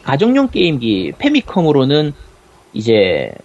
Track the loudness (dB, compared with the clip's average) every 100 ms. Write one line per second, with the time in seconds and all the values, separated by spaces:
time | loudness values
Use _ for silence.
0 | -6 0 2 2 0 0 0 0 -2 -2
1 | -4 -4 0 0 -2 0 2 2 2 2
2 | 0 -6 -18 -20 _ _ _ -6 0 2
3 | 2 0 -4 -10